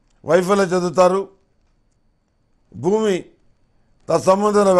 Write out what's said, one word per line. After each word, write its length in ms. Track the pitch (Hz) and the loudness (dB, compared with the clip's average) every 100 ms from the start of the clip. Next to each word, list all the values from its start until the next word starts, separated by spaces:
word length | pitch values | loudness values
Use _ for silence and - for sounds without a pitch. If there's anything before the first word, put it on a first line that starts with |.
| _ _ - | _ _ -2
వైఫల్యం 380 | 170 180 202 190 | 0 2 0 0
చెందుతారు. 480 | 180 175 160 180 190 196 _ _ _ _ _ _ _ _ _ _ _ _ _ _ - | -2 -2 2 2 0 -6 _ _ _ _ _ _ _ _ _ _ _ _ _ _ -10
భూమి 320 | 143 214 220 180 - _ _ _ _ _ _ _ - | -4 -2 -2 -4 -8 _ _ _ _ _ _ _ -6
తత్సంబంధమైన 640 | 165 123 190 208 208 202 | -2 0 0 0 0 2